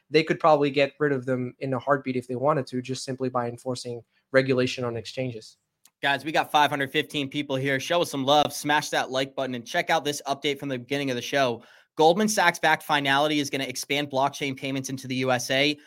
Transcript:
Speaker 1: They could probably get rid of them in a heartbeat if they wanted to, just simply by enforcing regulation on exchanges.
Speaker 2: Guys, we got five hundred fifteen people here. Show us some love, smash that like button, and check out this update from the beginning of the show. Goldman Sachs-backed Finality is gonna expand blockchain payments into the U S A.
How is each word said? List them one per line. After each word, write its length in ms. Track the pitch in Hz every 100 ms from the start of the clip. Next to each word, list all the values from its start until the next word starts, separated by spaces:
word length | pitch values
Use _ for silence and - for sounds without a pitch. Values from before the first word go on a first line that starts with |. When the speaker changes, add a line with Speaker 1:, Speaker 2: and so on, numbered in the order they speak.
| _
Speaker 1:
They 120 | 151
could 160 | 160 175
probably 320 | 165 147 143
get 240 | 135 139 -
rid 120 | 147
of 140 | 135 127
them 280 | 127 123 -
in 160 | 135
a 40 | 127
heartbeat 360 | 135 143 131 127
if 120 | 123
they 80 | 123
wanted 320 | 139 151 127
to, 120 | 127
just 240 | 127 127
simply 240 | - 131 127
by 200 | 127 120
enforcing 540 | 117 131 123 123 120 - _ _
regulation 540 | 135 135 127 127 -
on 120 | 123 117
exchanges. 600 | 107 - 131 113 - - _ _ _ _
Speaker 2:
Guys, 240 | 143 139
we 60 | 143
got 220 | 156 139
five 180 | 151 143
hundred 220 | 143 135
fifteen 360 | 151 139 151 135
people 280 | 147 143 135
here. 240 | 139 135
Show 220 | 131 175
us 80 | 165
some 140 | 139
love, 280 | 131 147 131
smash 360 | - 147 147 147
that 200 | 156 120
like 240 | 131 135
button, 220 | 139 131 123
and 100 | 117
check 240 | 175 170
out 140 | 165
this 180 | 143 143 135
update 320 | 139 147 139
from 80 | 143
the 100 | 127
beginning 320 | 123 143 139
of 60 | 123
the 60 |
show. 420 | - 139 131 113 - - _ -
Goldman 320 | 160 175 214
Sachs-backed 560 | 208 175 170 160 156
Finality 560 | - 147 139 139 151 151
is 100 | 143
gonna 140 | 135
expand 440 | 127 123 - 143 147
blockchain 480 | 131 139 - 143 135
payments 340 | 135 135 135
into 180 | 135 127
the 80 | 127
U 160 | 131
S 180 | 123 123
A. 260 | 135 147 147